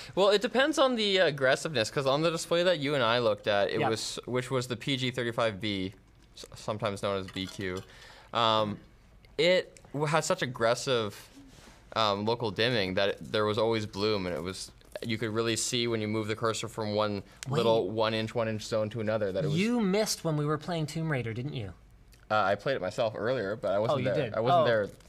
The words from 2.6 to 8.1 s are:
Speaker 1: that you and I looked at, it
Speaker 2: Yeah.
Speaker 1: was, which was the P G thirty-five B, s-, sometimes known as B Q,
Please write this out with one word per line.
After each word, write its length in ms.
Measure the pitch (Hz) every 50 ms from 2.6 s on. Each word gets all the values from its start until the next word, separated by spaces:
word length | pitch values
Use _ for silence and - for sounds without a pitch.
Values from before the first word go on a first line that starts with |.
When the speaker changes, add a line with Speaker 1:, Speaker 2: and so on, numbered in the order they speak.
| 175
Speaker 1:
that 160 | 185 175 156
you 140 | 139 139 151
and 80 | 135
I 160 | 117 113 117 123
looked 260 | 120 110 101 104 -
at, 240 | 110 104 101 98 -
it 100 | - 107
Speaker 2:
Yeah. 80 | 143 123
Speaker 1:
was, 300 | 110 107 - - - - -
which 240 | - 120 127 127 -
was 160 | 135 127 123
the 100 | - 123
P 200 | 107 - 147 139 127
G 120 | 131 123
thirty-five 480 | 123 135 117 120 113 131 117 113 101 90
B, 340 | 113 107 101 95 92 95 - - - - - - - - -
s-, 80 | - - - -
sometimes 480 | - - - 110 104 117 104 101 92
known 160 | - 101 98 98
as 60 | 92 95
B 180 | - 95 92
Q, 360 | 90 - - 98 92 90 95 - - - - - -